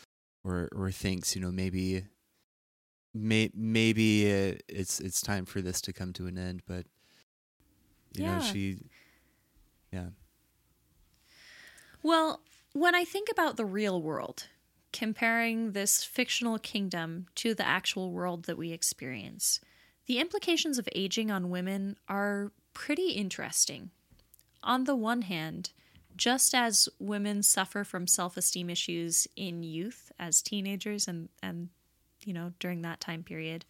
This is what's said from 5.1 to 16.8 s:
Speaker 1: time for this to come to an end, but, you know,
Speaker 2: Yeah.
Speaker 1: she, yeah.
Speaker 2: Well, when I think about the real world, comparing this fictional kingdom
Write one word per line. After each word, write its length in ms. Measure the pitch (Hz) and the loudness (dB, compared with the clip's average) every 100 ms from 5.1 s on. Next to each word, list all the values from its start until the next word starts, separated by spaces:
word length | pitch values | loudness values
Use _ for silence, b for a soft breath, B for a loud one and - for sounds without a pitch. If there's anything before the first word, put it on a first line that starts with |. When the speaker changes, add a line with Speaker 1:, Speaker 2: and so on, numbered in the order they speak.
| - | -4
Speaker 1:
time 240 | - 101 92 | -2 -4 -2
for 160 | 98 | -4
this 180 | 90 90 | -2 -4
to 140 | - | -6
come 180 | - 92 | -8 -8
to 140 | 90 90 | -6 -6
an 100 | 90 | -6
end, 240 | 90 90 - | -6 -8 -8
but, 180 | 87 - _ b b _ _ _ _ _ _ _ _ _ | -8 -8 _ b b _ _ _ _ _ _ _ _ _
you 120 | - | -4
know, 80 | 98 | -2
Speaker 2:
Yeah. 80 | 95 | 0
Speaker 1:
she, 380 | 117 98 98 92 - b b b b b b _ _ _ - | -2 -2 -4 -6 -12 b b b b b b _ _ _ -12
yeah. 160 | 92 90 101 - _ _ _ _ _ _ _ _ _ B B B B B B B B | -10 -10 -12 -20 _ _ _ _ _ _ _ _ _ B B B B B B B B
Speaker 2:
Well, 400 | 302 330 320 - _ - _ | 4 6 4 0 _ -20 _
when 220 | 277 349 | 4 6
I 100 | 349 | 6
think 240 | 339 403 427 | 2 -2 -2
about 260 | 403 311 240 | 2 2 2
the 80 | |
real 360 | 208 196 208 180 | -2 0 2 0
world, 460 | 156 147 - - - _ _ _ - | 0 -4 -6 -10 -16 _ _ _ -14
comparing 800 | - 220 208 226 226 226 226 226 | -4 -4 2 2 4 2 0 -2
this 320 | 196 196 - | 0 2 2
fictional 540 | - - 240 - 233 220 | 0 -2 0 0 0 -2
kingdom 680 | - 208 | -2 -2